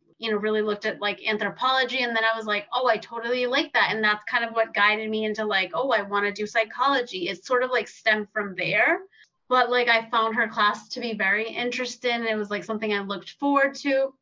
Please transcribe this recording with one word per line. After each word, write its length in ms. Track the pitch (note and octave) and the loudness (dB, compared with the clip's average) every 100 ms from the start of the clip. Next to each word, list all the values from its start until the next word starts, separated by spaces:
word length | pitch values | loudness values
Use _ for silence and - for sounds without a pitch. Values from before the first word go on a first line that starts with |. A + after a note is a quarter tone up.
| _ _ | _ _
you 100 | A3+ | -4
know, 60 | G#3 | -2
really 240 | G#3+ G#3+ | 0 0
looked 240 | G#3+ G#3 G#3+ | 0 -2 -4
at, 160 | - | -4
like, 240 | G3+ F#3+ - | -4 -4 -4
anthropology. 720 | G#3+ G#3 - B3+ C4 B3 B3+ | -2 -2 -2 0 2 0 -2
And 160 | A#3+ A3+ | -2 0
then 80 | A3+ | 0
I 100 | A3+ | 0
was 80 | G#3+ | -2
like, 220 | G#3 - | -4 -2
"Oh, 140 | - B3+ | 0 2
I 100 | A3 | 2
totally 500 | - A3 A#3 B3+ B3 | -2 -8 -4 -2 2
like 260 | C4+ D#4+ | 0 2
that." 180 | A3+ F#3 A3 | 2 2 2
And 80 | |
that's 200 | G#3+ G#3 - | 0 0 -2
kind 200 | A#3 A#3 | -2 0
of 80 | |
what 200 | A3+ A3 G#3 | 0 0 2
guided 340 | G#3 G#3+ A3 | 2 2 -2
me 160 | A3 G#3+ | -2 -2
into, 200 | G#3 G#3+ | -2 0
like, 260 | G3 F3+ | 0 0
"Oh, 180 | - C4+ | -2 0
I 120 | A3 | 0
wanna 280 | G3+ G3+ G3+ | 0 0 0
do 120 | G3 G#3 | -2 -2
psychology." 840 | A#3 A3 - C4+ C4+ A#3+ F#3 E3+ | 0 -2 0 2 2 0 -4 -6
It 160 | F3+ - | -6 0
sort 180 | B3 | 0
of, 80 | B3 | 2
like, 160 | B3 G#3+ | 0 -2
stemmed 420 | - A3 G#3+ G#3 | -2 0 0 -2
from 220 | A3 G3+ F3+ | -6 -6 -4
there. 460 | D#3 G#3 C4+ F#4 - _ _ _ _ | -2 2 2 2 -4 _ _ _ _
But, 220 | B3 A#3+ | 2 4
like, 160 | B3 A#3+ | 4 4
I 200 | A3+ A3+ | 2 2
found 240 | A#3 A3+ A3 | 0 2 0
her 120 | G#3+ | -2
class 400 | A3+ G#3 - - | 2 2 0 -8
to 100 | - | -8
be 120 | A#3+ G3+ | -6 -2
very 320 | F#3+ G#3 A3+ | 0 0 -2
interesting. 760 | A#3+ B3 B3 B3 - B3 A#3+ A#3 | -4 -4 -4 -6 -4 -2 0 0
It 100 | G#3+ | -2
was, 140 | G3+ | -2
like, 120 | G#3 F3 | -4 -4
something 280 | G#3+ G#3+ | -4 -2
I 60 | G3+ | -2
looked 300 | G3 F#3+ - - | -2 -6 -8 -4
forward 360 | C#4+ C#4 C4+ C#4 C#4+ | 2 4 2 0 0
to. 280 | C4+ C4+ - | 2 0 -4